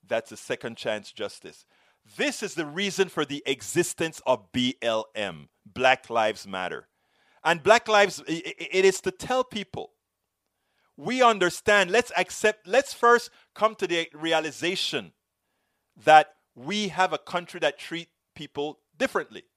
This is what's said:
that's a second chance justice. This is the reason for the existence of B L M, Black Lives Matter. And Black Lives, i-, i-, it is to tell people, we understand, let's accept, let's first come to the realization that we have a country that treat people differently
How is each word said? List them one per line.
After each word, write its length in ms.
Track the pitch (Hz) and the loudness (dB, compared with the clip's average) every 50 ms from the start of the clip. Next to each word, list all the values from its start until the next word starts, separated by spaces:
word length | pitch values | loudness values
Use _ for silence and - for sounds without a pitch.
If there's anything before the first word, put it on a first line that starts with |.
| _ | _
that's 280 | _ 110 113 113 - | _ -4 -4 -4 -6
a 40 | 110 | -18
second 400 | - - - 131 - - 120 117 | -18 -8 -8 -8 -8 -8 -12 -12
chance 360 | - - 120 107 107 101 - | -8 -6 -6 -6 -6 -8 -14
justice. 520 | - - 104 98 - - _ 87 78 - _ _ _ _ _ _ _ _ _ _ _ | -10 -10 -10 -10 -10 -14 _ -20 -20 -20 _ _ _ _ _ _ _ _ _ _ _
This 260 | - 226 294 247 - | -4 -4 -4 -4 -4
is 120 | 226 185 - | -10 -8 -6
the 100 | 156 160 | -8 -8
reason 420 | 147 147 180 202 202 175 - 190 170 | -8 -6 -4 -4 -4 0 -2 -2 -2
for 160 | - - 151 | 0 -4 -4
the 200 | 131 143 143 - | -4 -6 -8 -4
existence 760 | - 135 120 - - - 170 170 - - - 170 160 156 - - | -6 -6 -6 -6 -4 -2 -2 -2 -2 -2 -4 -6 -6 -6 -8 -2
of 240 | - 127 113 101 _ | 0 0 0 -2 _
B 260 | - 127 123 123 127 _ | -4 -2 -2 -2 -4 _
L 240 | - 117 113 110 110 - _ | -4 -2 -2 -2 -4 -6 _
M, 360 | 110 104 98 85 76 73 _ _ _ _ | -6 -6 -6 -8 -12 -18 _ _ _ _
Black 460 | 104 95 120 127 127 127 127 - - | -18 _ 2 4 4 4 2 -2 -4
Lives 380 | 117 113 110 110 107 95 - 98 | -2 0 0 0 -2 -4 -12 -10
Matter. 400 | 95 92 92 87 80 64 - _ _ _ _ _ _ _ _ _ _ _ _ | -8 -8 -6 -6 -8 -10 -14 _ _ _ _ _ _ _ _ _ _ _ _
And 180 | 156 170 170 | 0 0 0
Black 240 | 131 180 214 233 - | 4 4 4 4 4
Lives, 340 | 220 214 208 202 190 - - 156 - | 2 4 4 4 4 0 -10 -8 -8
i-, 140 | 160 170 151 | -8 -6 -6
i-, 100 | 160 170 - 165 143 | -12 -12 -12 -12 -4
it 120 | 160 190 190 | 0 4 4
is 160 | 190 185 - | 4 2 2
to 100 | - 190 | -6 -8
tell 320 | 185 _ - - 254 262 254 | -8 _ -6 -4 -2 -2 -2
people, 480 | - - 214 196 _ - - - - _ _ _ _ _ _ _ _ _ _ _ _ _ _ _ _ _ _ _ _ _ - | -4 -6 -12 -10 _ -12 -14 -14 -14 _ _ _ _ _ _ _ _ _ _ _ _ _ _ _ _ _ _ _ _ _ -12
we 240 | 143 180 247 254 | -8 -6 2 4
understand, 680 | 254 233 220 196 180 175 - - - - 208 208 190 175 | 6 4 6 4 0 0 0 -2 2 4 4 4 4 4
let's 220 | 185 233 233 - - 175 | 2 2 2 2 -2 -2
accept, 480 | 185 - - - - 214 214 _ _ | -2 -2 -4 0 0 0 0 _ _
let's 260 | 170 202 262 277 - | 2 2 2 2 2
first 380 | - - - 240 240 233 - - _ _ _ _ _ | -6 2 6 6 6 6 4 -4 _ _ _ _ _
come 200 | - 208 220 220 | 0 0 0 0
to 100 | - 202 | -2 -4
the 200 | 175 170 170 165 160 | -2 -2 -2 -4 -4
realization 1000 | _ 151 156 165 160 160 156 156 131 117 - 170 190 180 - - - 135 101 80 _ _ _ _ _ _ _ _ _ _ _ _ _ _ _ _ _ _ - | _ -8 -2 0 0 0 0 -2 -8 -4 -4 -4 -2 -2 -4 -4 -6 -6 -8 -10 _ _ _ _ _ _ _ _ _ _ _ _ _ _ _ _ _ _ 6
that 300 | 156 156 156 151 - _ _ _ _ _ | 8 8 8 8 6 _ _ _ _ _
we 340 | - 123 147 196 208 214 196 | -16 -10 -6 -4 -4 -4 -4
have 260 | 151 170 185 180 156 | 0 0 0 0 0
a 40 | 143 | -6
country 400 | _ - - 175 175 - - 180 | _ -6 -8 -8 -8 -8 -8 -2
that 180 | 160 147 139 - | -2 -2 -2 -4
treat 300 | - - 165 170 170 _ _ _ _ _ _ | -14 -10 -10 -10 -10 _ _ _ _ _ _
people 460 | - 151 143 _ 147 143 151 143 _ _ _ _ _ | -16 -16 -12 _ -6 -6 -6 -6 _ _ _ _ _
differently 460 | - 269 - 196 151 - 110 92 _ _ _ | -4 -2 -2 -4 -6 -6 -14 -20 _ _ _